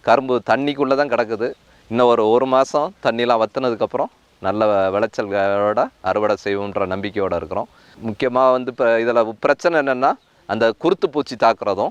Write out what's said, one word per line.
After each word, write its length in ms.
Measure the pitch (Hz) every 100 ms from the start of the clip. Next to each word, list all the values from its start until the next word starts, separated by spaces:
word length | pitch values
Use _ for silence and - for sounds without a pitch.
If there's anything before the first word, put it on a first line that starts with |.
கரும்பு 420 | - 117 131 123 104
தண்ணிக்குள்ள 440 | 117 143 143 139
தான் 140 | 135 143
கிடக்குது. 440 | 117 110 110 120 - _ _ _
இன்னும் 180 | 113 123
ஒரு, 220 | 117 107
ஒரு 180 | 120 131
மாசம் 480 | 131 135 151 156 -
தண்ணிலாம் 400 | 135 113 120 117 110 -
வத்துனதுக்கப்புறம் 480 | 131 110 110 123 151 _ _ _
நல்ல 520 | 95 104 107 101 95
வ-, 20 |
விளைச்சல்களோட 960 | 98 110 - 107 101 98 101 104 107 160 _
அறுவடை 360 | 95 98 107 101
செய்வோன்ற 420 | 104 101 101 101 95
நம்பிக்கையோட 480 | 95 101 98 95
இருக்கிறோம். 340 | 87 82 92 120 _ - - 113
முக்கியமா 440 | 101 127 123 131
வந்து 200 | 127 127
இப்ப 280 | 120 120 113
இதுல 320 | 113 120 110 110
பிரச்சனை 400 | 143 143 175 165
என்னன்னா, 320 | 139 127 135 262 _ _ _
அந்த 260 | 107 113 110
குருத்து 320 | 160 185 190
பூச்சி 260 | 143 135 120
தாக்குறதும் 520 | 117 110 104 95 135